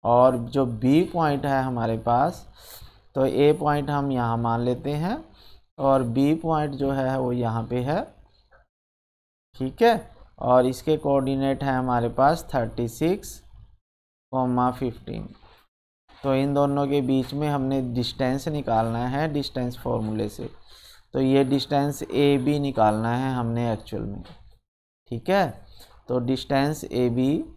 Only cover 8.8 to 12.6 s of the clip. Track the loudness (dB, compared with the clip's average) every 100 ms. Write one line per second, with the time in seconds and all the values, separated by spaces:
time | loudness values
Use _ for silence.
8.8 | _ _ _ _ _ _ _ -8 -8 2
9.8 | 4 4 -4 -20 -20 -6 4 4 4 -2
10.8 | -2 0 2 2 2 0 0 -2 -2 -2
11.8 | 0 0 0 2 2 2 -2 -4